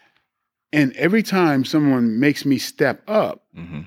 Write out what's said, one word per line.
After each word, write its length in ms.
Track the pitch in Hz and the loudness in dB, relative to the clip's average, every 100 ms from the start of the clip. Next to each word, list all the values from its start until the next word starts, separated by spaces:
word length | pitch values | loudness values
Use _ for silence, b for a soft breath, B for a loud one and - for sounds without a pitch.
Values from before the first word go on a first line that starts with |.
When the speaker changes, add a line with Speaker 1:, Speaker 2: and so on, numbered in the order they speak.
| b b b _ _ _ _ | b b b _ _ _ _
Speaker 1:
and 200 | 151 135 117 | 2 2 2
every 260 | 156 220 | 0 0
time 420 | 202 190 170 139 | 0 0 2 0
someone 540 | 135 160 147 131 117 110 | 0 0 2 2 0 2
makes 240 | 143 143 | 0 0
me 140 | 143 127 | -2 -2
step 440 | - - 139 - - | -4 -2 -2 -2 -4
up, 340 | 214 131 - _ 87 | -2 -2 -4 _ -18
Speaker 2:
Mm-hmm. 240 | 85 76 | -14 -12